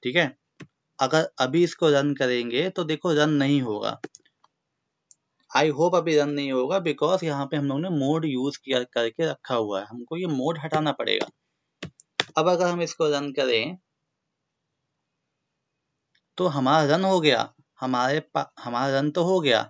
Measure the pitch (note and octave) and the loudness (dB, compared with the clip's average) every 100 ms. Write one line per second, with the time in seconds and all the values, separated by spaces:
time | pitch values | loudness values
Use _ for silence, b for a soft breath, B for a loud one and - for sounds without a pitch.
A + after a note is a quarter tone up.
0 | B2 C#3+ D3+ - _ _ - _ _ _ | -2 0 0 -4 _ _ -20 _ _ _
1 | C3 D#3 E3 - B2+ D#3 F3 - E3 C#3+ | 0 2 0 -2 -2 2 0 2 2 4
2 | C#3+ C#3 C3 B2 A#2+ A#2+ F3+ F#3 E3 D#3 | 2 0 0 0 -2 -2 -2 -4 -4 -4
3 | F3+ D3 D3+ D3+ C#3 C#3+ B2+ G#2 G#2 A2 | 0 2 2 2 2 2 0 -4 -4 -8
4 | - - _ _ _ _ _ _ _ _ | -12 -20 _ _ _ _ _ _ _ _
5 | _ - _ _ _ C3 D#3 C#3 E3+ F3 | _ -20 _ _ _ 2 2 2 2 2
6 | D#3+ D3+ C#3+ C#3+ C#3 C3 B2+ F#3+ E3+ C#3 | 2 2 2 -2 -2 0 0 -2 -2 -2
7 | D3+ F#3+ E3 C#3 C3+ D#3 C#3+ C3+ F3 D#3+ | 0 0 -2 -4 -4 -2 -2 -4 -2 -2
8 | C3+ D#3 D#3+ B2+ C3+ C#3 - C3 B2 - | 0 0 0 -2 -4 -6 -4 -4 -2 -2
9 | A2+ - D#3+ - - B2 G#2+ G2 G#2 A#2+ | -4 -2 -4 -4 -4 -2 -2 -4 -6 -14
10 | A#2+ E3 F#3 C#3 C3 E3+ D3+ D#3 D3+ - | -10 -8 -4 -2 -2 -4 -4 -2 -2 -4
11 | G#2+ G2+ - _ _ _ _ _ - _ | -2 -2 -4 _ _ _ _ _ -18 _
12 | _ _ - - D#3+ F3+ F3+ F3 E3 - | _ _ -4 0 2 2 2 0 -4 -2
13 | D#3 C#3+ C#3+ C3 C3 A#2 B2 F#3 _ _ | 0 0 -2 -2 0 0 0 -8 _ _
14 | _ _ _ _ _ _ _ _ _ _ | _ _ _ _ _ _ _ _ _ _
15 | _ _ _ _ _ _ _ _ _ _ | _ _ _ _ _ _ _ _ _ _
16 | _ _ _ - F3+ C#3+ C3 D#3 D3 D#3+ | _ _ _ -2 0 0 4 4 4 2
17 | F#3+ F#3 D#3 A#2+ A2+ _ _ _ B2+ B2+ | 4 4 4 2 0 _ _ _ -4 0
18 | B2+ D3+ D#3 C#3+ C#3+ - - A#2+ C3+ C3+ | 0 0 -4 -6 -6 -10 -6 -2 0 0
19 | D3 D3+ E3+ F#3+ D3 A2+ G#2+ | 0 0 0 2 4 2 0